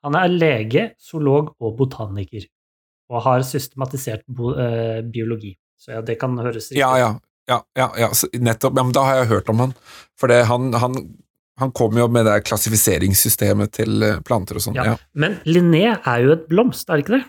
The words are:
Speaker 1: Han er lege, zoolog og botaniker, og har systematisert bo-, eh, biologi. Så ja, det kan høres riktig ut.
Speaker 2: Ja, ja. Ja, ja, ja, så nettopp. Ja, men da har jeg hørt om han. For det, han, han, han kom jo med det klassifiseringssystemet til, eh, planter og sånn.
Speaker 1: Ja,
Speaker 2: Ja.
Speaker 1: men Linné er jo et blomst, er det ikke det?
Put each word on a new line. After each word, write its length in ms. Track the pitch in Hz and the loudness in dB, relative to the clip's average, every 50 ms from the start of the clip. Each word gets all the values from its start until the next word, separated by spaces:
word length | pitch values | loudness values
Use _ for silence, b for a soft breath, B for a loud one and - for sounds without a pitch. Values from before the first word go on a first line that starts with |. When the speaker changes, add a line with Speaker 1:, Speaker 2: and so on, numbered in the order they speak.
| - | -4
Speaker 1:
Han 100 | 143 143 | 0 0
er 140 | 175 185 180 | 2 2 2
lege, 540 | 180 175 165 156 135 110 110 110 120 165 226 214 _ | 2 2 2 2 2 0 -2 0 0 0 0 -2 _
zoolog 540 | _ _ - - 160 147 143 139 147 156 151 - | _ _ -12 -6 -2 2 2 2 2 0 -2 -10
og 180 | _ 120 110 110 | _ -8 -8 -2
botaniker, 680 | 117 135 131 - - 110 101 98 101 95 - - 104 92 _ _ _ _ _ _ _ _ _ _ _ _ _ | -2 -2 -2 -2 -10 -10 -8 -8 -8 -10 -10 -12 -16 -16 _ _ _ _ _ _ _ _ _ _ _ _ _
og 140 | 123 117 - | -6 -2 2
har 180 | 143 127 127 | 2 2 2
systematisert 800 | 131 131 - 139 - - _ 131 135 131 - 131 - - 107 104 _ - | 2 -2 -4 -6 -6 -8 _ -8 -8 -6 -6 -8 -8 -8 -8 -8 _ -12
bo-, 260 | 123 123 120 123 123 | -10 -6 -4 -4 -2
eh, 460 | - 123 120 117 113 113 113 110 113 | -2 -2 -2 -2 -2 -4 -4 -4 -6
biologi. 540 | 113 117 113 117 113 113 117 107 107 101 92 _ _ _ | -8 -8 -6 -6 -4 -4 -6 -6 -8 -16 -18 _ _ _
Så 240 | _ _ _ - 113 | _ _ _ -14 -12
ja, 40 | 113 | -10
det 200 | 110 120 117 - | -8 -8 -6 -4
kan 180 | - 131 123 120 | -4 -4 -4 -4
høres 320 | 120 123 117 113 - - | -4 -6 -6 -8 -12 -6
riktig 80 | 131 143 | -2 0
ut. 60 | 135 | 2
Speaker 2:
Ja, 80 | 131 131 | 2 2
ja. 140 | 131 123 113 104 113 _ _ _ _ _ - | 2 2 0 -2 -6 _ _ _ _ _ -2
Ja, 80 | 123 117 - _ | -2 -2 -2 _
ja, 160 | _ 131 131 120 - | _ -2 -2 -2 0
ja, 120 | 117 117 101 | -2 -2 0
så 180 | 113 - - - | 0 -2 -2 -2
nettopp. 460 | - 123 120 117 113 - - 135 135 131 | -2 0 0 0 0 2 0 0 2 2
Ja, 60 | 127 | 0
men 80 | 127 123 | 2 2
da 80 | 139 | 2
har 140 | 135 135 135 | 4 4 4
jeg 160 | 131 123 113 | 2 2 2
hørt 160 | 110 104 - - | 2 0 0 0
om 80 | 110 113 | 0 0
han. 140 | 127 135 127 B B B B B B B B | 0 0 -2 B B B B B B B B
For 140 | _ - 123 | _ 2 4
det, 140 | 120 120 120 | 6 6 6
han, 220 | 107 120 123 131 131 | 4 2 0 0 -2
han, 220 | 113 117 123 127 127 127 - 78 - - _ _ _ _ _ _ _ - | 0 0 0 -2 -2 -6 -10 -12 -20 -20 _ _ _ _ _ _ _ -6
han 140 | 135 131 - | -6 -6 0
kom 220 | - 120 107 110 117 | 0 0 2 4 2
jo 80 | 120 | 2
med 220 | 117 120 120 113 110 | 4 4 4 4 4
det 160 | 104 104 - | 2 2 0
klassifiseringssystemet 1300 | - 110 104 - 110 113 104 - 107 92 80 90 98 98 - - 110 - - 107 101 101 104 104 104 | -2 -2 -2 -2 0 0 2 2 2 2 2 2 2 2 2 0 0 0 0 0 0 2 0 -2 -2
til, 300 | - - 110 110 104 107 | -2 -4 -4 -2 0 0
eh, 180 | 107 107 98 - | 0 0 0 -2
planter 360 | - - 123 107 92 - 110 | -2 -2 -2 -2 -2 -6 -8
og 60 | 107 | -8
sånn. 140 | 104 110 - | -6 -4 -4
Speaker 1:
Ja, 80 | 123 - | -2 0
Speaker 2:
Ja. 120 | 110 117 - _ _ _ | -2 -2 -2 _ _ _
Speaker 1:
men 220 | 143 151 185 208 175 - | -2 -2 -2 -2 -4 -2
Linné 540 | 156 165 175 180 170 165 156 196 240 220 - - | 2 2 4 4 4 4 4 4 2 0 0 -2
er 160 | 131 120 120 | -2 0 2
jo 100 | 123 139 | 4 4
et 160 | 160 165 - - | 4 2 0 0
blomst, 400 | 165 196 247 240 135 - - - | 2 2 2 2 -2 -4 -6 -2
er 80 | 160 | -2
det 100 | 147 143 | -2 0
ikke 120 | - 220 269 | 0 -2 -2
det? 60 | 254 | -2